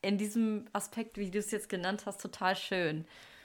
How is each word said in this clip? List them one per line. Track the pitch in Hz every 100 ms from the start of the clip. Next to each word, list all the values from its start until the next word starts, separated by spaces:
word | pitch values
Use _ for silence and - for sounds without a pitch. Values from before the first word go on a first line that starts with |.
in | 196 202
diesem | 208 226 220 208 -
Aspekt, | 202 - 226 220 202
wie | 196
du | 202
es | 202
jetzt | 214 -
genannt | 185 180 202 202
hast, | -
total | - - 185
schön. | 190 - 185 165 160 - - - -